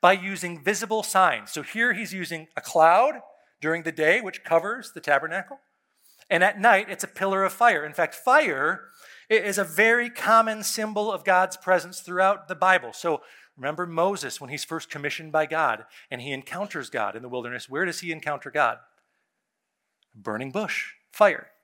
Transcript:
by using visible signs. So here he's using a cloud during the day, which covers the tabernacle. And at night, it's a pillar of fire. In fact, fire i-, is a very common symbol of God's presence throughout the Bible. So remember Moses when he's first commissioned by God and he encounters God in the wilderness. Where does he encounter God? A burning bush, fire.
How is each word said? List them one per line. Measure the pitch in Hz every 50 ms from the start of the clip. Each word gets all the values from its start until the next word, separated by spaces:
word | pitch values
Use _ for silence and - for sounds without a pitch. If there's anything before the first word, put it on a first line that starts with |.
by | - 175 196
using | 196 185 196 196 170 180 175 175 160 135
visible | 185 208 190 226 196 220 220 208
signs. | - - 190 185 170 135 110 104 107 -
So | - -
here | - - 220 233 247 220
he's | 185 226 175 185
using | 190 175 151 170 160 156 _ _
a | - -
cloud | - - 170 160 165 170 196 247 294 311 254 - - - _ _ _ _ _
during | - 151 160 170 160
the | 165 156
day, | 160 156 156 180 240 240
which | 190 - - _
covers | - 165 165 165 202 226 254 226 - -
the | 170 -
tabernacle. | - 143 139 156 160 165 190 190 _ 277 269 _ _ _ _ _ _ _ _ _ _ _ _ _ _
And | 202 170 180
at | 202 202 202
night, | 190 - - 190 214 202
it's | 196 - -
a | 196
pillar | _ - 285 294 294 294 294
of | 277 285
fire. | - 233 240 208 151 147
In | 151 151
fact, | - 170 - -
fire | - - 254 247 302 311 214 151 135 139 156 185 190 - - _ _ - - - - - _
i-, | 220
is | 220 180 208 196 202
a | 196
very | 160 160 175 214 226 233 240 240 240
common | 240 - - 202 220 226 226 220 214 214 202
symbol | - - - 214 214 214 208 208 220 202
of | 180 143
God's | 196 185 185 190 190 - -
presence | - 180 185 180 - 175 185 -
throughout | - - 180 180 190 190 202 202 - -
the | 185
Bible. | 147 185 185 185 175 - 117 104
So | - - 170 156 139 - - - - - _ _
remember | _ 131 139 156 156 180
Moses | 175 165 165 170 190 202 185 147 131 - -
when | 143 123
he's | 143 143 -
first | - 160 160 - _
commissioned | - 151 143 143 139 - 160 156
by | 151 156 156
God | 151 160 160 160 135 113 107 - _ _ - - _
and | 139 123 120
he | 143 139
encounters | 135 135 - - 175 202 208 - 160 131 -
God | - 123 107 101 98
in | 113 123
the | 123
wilderness. | 123 127 120 120 123 123 - -
Where | 131 147 185
does | 180 165 -
he | 175 170 160
encounter | 156 - 151 147 139 - 143
God? | - 147 143 117 113 - _ _ _ _ _ _ _ _ _ _ _ _ _ _ _ _ _ _ _ _ _ _ _ _ _ _ _
A | 113
burning | 98 113 107 110 131 135 127
bush, | 202 214 180 - - - - - _ _ _
fire. | _ - 208 202 160 - - _ _ _